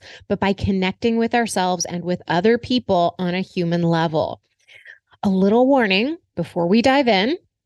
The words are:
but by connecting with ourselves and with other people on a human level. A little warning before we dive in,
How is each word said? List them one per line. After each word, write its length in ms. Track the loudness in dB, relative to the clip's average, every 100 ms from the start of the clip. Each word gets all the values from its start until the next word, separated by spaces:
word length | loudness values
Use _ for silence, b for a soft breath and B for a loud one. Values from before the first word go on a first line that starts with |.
| B B -6
but 120 | -2
by 140 | -2
connecting 640 | -2 -2 -2 -2 -2 -2 0
with 160 | 0
ourselves 520 | -2 -2 -2 -2 -2 -4
and 180 | -6
with 180 | -4 -6 -2
other 320 | 0 2 0
people 560 | 0 -4 0 0 0 -2
on 160 | -4
a 80 | -4
human 400 | -4 -4 -2 0
level. 600 | 0 0 0 -2 -4 -6 _ _ B B B B B B
A 60 | -2
little 360 | 2 2 4 4
warning 520 | 2 2 0 -2 -6 _ -10
before 320 | -8 -4 0
we 160 | 2
dive 240 | 4 2 2
in, 280 | 2 0 -4 _ _